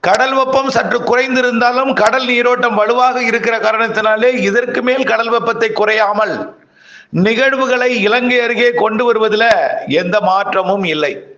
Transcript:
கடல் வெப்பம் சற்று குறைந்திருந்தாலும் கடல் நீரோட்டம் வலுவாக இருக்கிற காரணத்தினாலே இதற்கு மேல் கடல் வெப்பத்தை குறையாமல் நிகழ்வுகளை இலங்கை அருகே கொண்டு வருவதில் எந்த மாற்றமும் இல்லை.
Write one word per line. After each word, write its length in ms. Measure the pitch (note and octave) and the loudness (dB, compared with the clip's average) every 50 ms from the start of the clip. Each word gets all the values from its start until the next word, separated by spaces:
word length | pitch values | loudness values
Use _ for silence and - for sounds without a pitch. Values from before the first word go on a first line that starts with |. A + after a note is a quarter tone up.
| - F3 | 2 2
கடல் 260 | F#3+ A3 B3+ C4 C4+ C4+ | 2 2 2 0 2 0
வெப்பம் 320 | C4 C4 C4 C4+ C4+ C4+ - | 0 2 0 0 0 0 -2
சற்று 260 | A#3 G3+ F#3+ - A#3+ - - | -2 -2 0 -2 -2 0 0
குறைந்திருந்தாலும் 800 | A#3 B3 C4 C4+ B3+ B3+ B3+ B3 A#3 A#3 B3 A#3+ B3 B3+ C4+ C4+ C4+ - | 0 0 0 0 0 0 0 0 0 2 0 2 2 0 0 0 0 2
கடல் 240 | G#3+ A3 A3+ C4 C4 A#3+ | 0 2 2 0 0 0
நீரோட்டம் 500 | B3 A#3+ A#3+ B3 B3 B3 B3+ A#3+ A3 G#3 | 0 0 2 2 0 2 0 -2 0 0
வலுவாக 380 | G#3 G#3+ A#3+ B3 B3+ B3+ B3 B3 B3 A3+ | 0 2 2 2 2 2 2 0 -2 0
இருக்கிற 260 | A3 A#3 G3 A#3 A3+ A3+ G3 | -2 0 0 0 -2 0 0
காரணத்தினாலே 640 | G#3+ A3 A3 A3+ A3 - G#3+ G#3+ A3 G#3+ A3 A3+ B3 B3+ A#3 G3 G3 | 0 0 0 -2 -2 -2 -2 0 0 0 2 2 0 2 2 -2 0
இதற்கு 340 | G3 A#3+ B3 B3 - B3+ A#3+ B3 | 0 0 -2 0 -4 -2 0 0
மேல் 160 | B3+ C4 C4 C4 | 0 0 0 0
கடல் 220 | A#3+ A3 A3+ A3+ A#3 | 0 -2 0 0 -2
வெப்பத்தை 360 | A#3 A3+ A3+ A3+ - A3+ A3 G#3+ G#3 | -2 0 -2 -2 -2 -2 -2 0 0
குறையாமல் 520 | G#3 G#3 G#3+ A3 G#3+ G3+ G#3 G#3 G#3+ G3 D#3 A2+ - - - _ _ _ _ _ _ - - - - _ - D#3 F3+ | 0 0 2 2 0 0 2 0 -2 -2 -2 -6 -8 -10 -14 _ _ _ _ _ _ -20 -20 -20 -20 _ -2 0 2
நிகழ்வுகளை 640 | G#3+ A#3 A3+ C4 C4+ C4+ C4 C4 B3+ B3+ B3 B3 B3+ B3 A3+ G3 | 2 2 2 2 0 2 0 0 0 0 0 0 0 0 0 0
இலங்கை 320 | G3+ A3 B3 B3 B3 B3 B3 A#3+ | 0 0 0 0 2 0 0 0
அருகே 260 | A#3 A#3+ G#3 A#3 A#3+ A#3+ A#3+ G3+ | 0 0 2 2 2 2 2 0
கொண்டு 220 | A3 A3 A3 B3 A#3+ | 0 0 0 0 2
வருவதில் 360 | A#3 A3 A3 A3 G3 G#3 A3 A#3 A3 F#3 D3 B2+ - - - C3 C3+ E3 | 2 2 2 0 2 2 2 2 2 2 2 -2 -2 -4 -4 -2 -2 -2
எந்த 180 | F#3 F3+ F3+ G#3+ F#3+ F3+ | 0 0 -2 0 0 0
மாற்றமும் 560 | F#3 G3 G3+ G3+ - G3 F#3 F3+ G3 G3+ F#3+ F3 D#3 | 0 0 -2 -2 -2 -4 -2 -2 -2 -2 -2 -4 -2
இல்லை. 180 | D3+ D3+ C#3 - - - - - | -2 -2 -4 -4 -8 -14 -20 -20